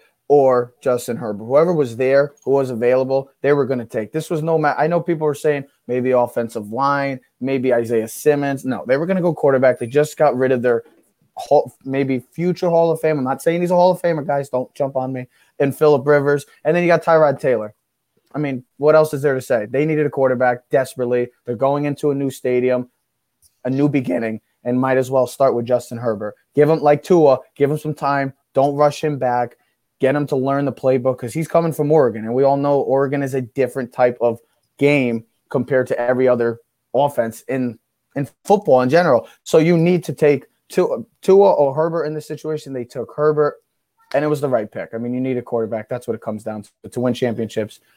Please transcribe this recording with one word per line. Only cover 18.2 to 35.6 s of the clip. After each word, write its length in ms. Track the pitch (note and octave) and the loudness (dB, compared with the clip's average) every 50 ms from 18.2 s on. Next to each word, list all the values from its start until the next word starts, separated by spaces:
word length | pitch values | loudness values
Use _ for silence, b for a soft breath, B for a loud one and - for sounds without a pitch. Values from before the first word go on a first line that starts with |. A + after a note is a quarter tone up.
| _ _ - | _ _ -8
I 40 | D3+ | -6
mean, 260 | D3+ C#3 C3 B2 - _ _ - | -6 -6 -6 -8 -12 _ _ 0
what 180 | C#3+ D3+ D#3 | 2 4 6
else 180 | D#3 D#3 D#3 D3 | 4 4 2 -2
is 80 | C3+ | -2
there 120 | C#3+ C#3+ C3 | -2 -2 -2
to 60 | B2+ | -2
say? 260 | - - B2+ A2 G#2+ A#2 | -2 -2 -2 -2 -2 -2
They 160 | B2 C#3 D3+ | -2 -2 0
needed 180 | D#3+ D#3 D3+ D3 | 0 0 0 -2
a 60 | C#3+ | -2
quarterback 580 | - C#3 C3+ B2+ B2+ A#2+ B2+ B2 B2 A#2+ - _ | 0 0 0 2 2 2 0 0 0 -2 -4 _
desperately. 600 | D3 C3+ C3 - - C3 B2 A#2+ B2 B2 A#2+ A#2+ - _ _ | 0 0 0 -2 -4 -6 -2 -2 0 -2 -2 -4 -8 _ _
They're 100 | B2 A#2+ | -10 -4
going 300 | A2 C3+ C#3 C#3+ D3 D3 | -2 0 0 0 0 -2
into 260 | D3 C#3+ - D3+ D3 | -4 -4 -2 -2 -2
a 40 | C#3 | -2
new 140 | C#3 C#3 C3 | -2 -4 -4
stadium, 600 | B2 - - B2+ B2+ B2 B2+ B2+ B2 B2 B2 - _ _ _ _ _ _ _ _ _ _ _ _ _ _ - | -6 -4 -4 -2 0 0 2 0 0 -2 -4 -8 _ _ _ _ _ _ _ _ _ _ _ _ _ _ -6
a 60 | B2+ | -4
new 180 | C3 C#3 C#3+ C#3+ | -2 0 0 0
beginning, 520 | C#3+ C#3 A#2+ - - A#2+ A2+ A2 A2 A2 - _ _ _ - | 0 -2 -2 -2 -4 -4 -4 -4 -6 -8 -12 _ _ _ -6
and 160 | B2 B2 B2+ | -4 -2 0
might 160 | C3 C3+ C3 | 0 2 2
as 160 | C3 B2+ B2+ | 0 0 0
well 160 | C3+ C3 B2 B2 | 0 0 0 0
start 260 | - - C3+ C3 A2+ | 0 0 2 2 2
with 100 | A#2+ A#2 | 0 -2
Justin 340 | B2 B2 A#2+ - - A#2+ A#2 | -2 -2 -2 -2 -8 -12 -6
Herbert. 360 | B2 A#2 G#2+ G2+ G#2+ G#2 b b b b _ | -4 -4 -4 -4 -8 -10 b b b b _
Give 120 | C#3+ D3 D3+ | 2 2 4
him, 120 | E3 E3 | 2 2
like 240 | D3 D3 D3+ D3+ - | 2 2 2 2 2
Tua, 340 | - F3+ E3 D3+ C#3 B2+ - - _ _ | 2 4 6 6 6 4 2 -2 _ _
give 160 | - C#3 C#3 | -2 0 0
him 80 | D3+ D3+ | 0 -4
some 160 | - D#3 C#3+ | -6 -8 -8
time. 380 | - D3+ C#3 C#3+ C#3 C#3 C3+ - _ _ _ | -4 -4 -2 -2 -2 -4 -6 -8 _ _ _
Don't 220 | _ C3+ C#3 D3 C#3+ | _ 0 0 2 2
rush 300 | C#3+ D3 C#3+ C#3 - E3 | 2 2 2 2 0 -4
him 120 | D3+ D3 | -4 -2
back. 400 | B2+ C3 B2 A#2+ B2 B2 A#2 - _ _ _ _ _ _ _ _ _ | -2 -2 0 0 0 -2 -4 -8 _ _ _ _ _ _ _ _ _
Get 160 | C3 C3 C#3+ | 0 0 2
him 100 | D3 D3 | 0 -2
to 80 | - D3 | -2 -2
learn 280 | C3 C3 C#3 C#3 C#3 C#3+ | -2 -2 -2 -2 -2 -2
the 80 | C3 | -4
playbook 460 | B2 - - C3 C3 B2+ A#2+ C3 B2+ - | -4 -2 0 0 0 2 0 -2 -2 -2
'cause 140 | B2+ A2 | -8 -8
he's 140 | - D#3+ D#3 | -6 -6 -4
coming 240 | - - E3+ E3+ E3 | 0 0 0 0 0
from 220 | D3 D#3 D3 C#3+ | -2 -2 0 2
Oregon, 320 | D#3+ D#3 C3 A2+ G#2+ G#2+ A2 | 4 4 4 2 0 -4 -6
and 100 | A2+ A#2+ | -4 0
we 80 | C3 | 2
all 140 | C#3 C3+ C#3 | 2 2 2
know 240 | C#3 C#3+ C#3+ C#3+ C#3 | 2 0 0 0 0
Oregon 420 | - - C3 C#3 C#3 C3 C#3+ C#3+ | 0 0 0 0 0 0 -2 -4
is 120 | C#3 B2+ C#3 | -4 -4 -4
a 60 | C3+ | -6
different 500 | B2 A2+ _ C3+ B2+ A#2+ - C3+ B2 A#2+ | -6 -4 _ -2 -2 -2 -2 -6 -8 -6
type 260 | - C3 B2+ B2+ - - | -2 0 0 0 0 0
of 200 | A#2 A#2+ A2+ - _ _ _ _ _ _ _ | -2 -2 -2 -4 _ _ _ _ _ _ _
game 480 | - C#3 C#3+ D3 C#3 B2+ A#2+ A#2 A2+ - _ _ _ _ _ | 0 2 2 4 2 2 0 -2 -4 -8 _ _ _ _ _
compared 360 | - C3+ | -4 -4